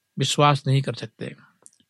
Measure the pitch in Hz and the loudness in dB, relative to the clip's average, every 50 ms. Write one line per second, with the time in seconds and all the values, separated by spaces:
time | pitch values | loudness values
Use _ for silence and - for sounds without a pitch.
0 | _ _ - - 135 - - - 147 147 143 139 - 131 135 139 135 - 117 - | _ _ -6 -6 -4 -2 2 4 4 4 4 2 0 0 0 0 0 -2 -8 -8
1 | - 110 _ - - - - - _ _ _ _ _ - _ _ _ | -12 -14 _ -14 -14 -14 -14 -16 _ _ _ _ _ -20 _ _ _